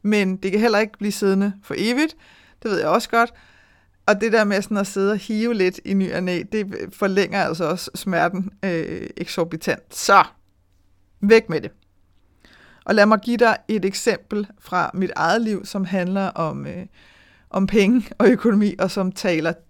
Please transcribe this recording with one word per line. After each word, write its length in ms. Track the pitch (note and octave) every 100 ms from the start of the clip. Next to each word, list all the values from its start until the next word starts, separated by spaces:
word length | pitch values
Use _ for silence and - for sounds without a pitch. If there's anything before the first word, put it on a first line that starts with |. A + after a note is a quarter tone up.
Men 360 | G3+ G#3+ F#3+ F#3+
det 140 | F#3+
kan 80 | G3+
heller 200 | A#3+ G#3
ikke 180 | G#3+ -
blive 140 | G3+
siddende 420 | G3 G3 F#3+ G3+ G3
for 120 | - -
evigt, 380 | G#3+ B3 D#4 - - - _ _
det 80 | A3+
ved 80 | F#3
jeg 80 | A2
også 220 | G#3+ -
godt. 240 | A#3 A#3 - _ _ _ _ _ _
Og 160 | - G3+
det 100 | A3+
der 120 | A3
med 180 | G#3 G3+
sådan 160 | G3+ G#3
at 100 | G3
sidde 240 | G3 G3
og 60 | G#3
hive 360 | - G#3+ A#3
lidt 260 | A3+ F#3 F#3
i 80 | -
ny 200 | G3 F#3
og 100 | F3
næ, 200 | F3+ F3 E3+
det 380 | A3 G3+ - -
forlænger 500 | - G3 F#3+ F3 F#3+
altså 220 | E3 D#3+
også 260 | D#3+ F3+ -
smerten, 540 | - - E3+ E3+ F3+ F#3+ -
øh, 460 | G3 E3 - D#3+ - -
eksorbitant. 760 | F3+ - E3 D#3+ - - _
Så, 280 | - - G3 - _ _ _ _ _ _ _ _ _
væk 280 | G3+ A3+ A3
med 120 | D#3+
det. 100 | - _ _ _ _ _ _ _ _ - - _
Og 100 | -
lad 100 | G#3+
mig 140 | G#3 G#3+
give 180 | A3+ A#3+
dig 200 | A#3 G3+ -
et 180 | G#3+
eksempel 640 | G3 G3 A#3+ G3 _ G#3 G3+ -
fra 320 | - F3+ D#3+
mit 180 | F3+ F#3
eget 260 | - E3 G#3+
liv, 240 | A3 G3+
som 200 | - G3+
handler 420 | F#3 F#3+ F3+ G3 F#3+
om, 400 | - D#3+ C#3 C#3+
øh, 180 | F3 F#3 _ _ _ _ _ _
om 180 | - G3
penge 360 | A3 G3 B3 - -
og 100 | A3+
økonomi, 460 | A#3+ A#3 G#3 G#3 -
og 120 | F#3+
som 200 | G3+ F#3
taler 420 | F#3+ G3 D#3+ D#3+ E3+